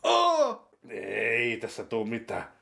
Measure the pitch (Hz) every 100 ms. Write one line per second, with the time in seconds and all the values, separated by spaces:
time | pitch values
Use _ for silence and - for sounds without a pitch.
0 | 339 349 349 330 269 226 _ _ - 107
1 | 98 104 113 117 120 113 113 - 104 113
2 | 107 117 117 92 - _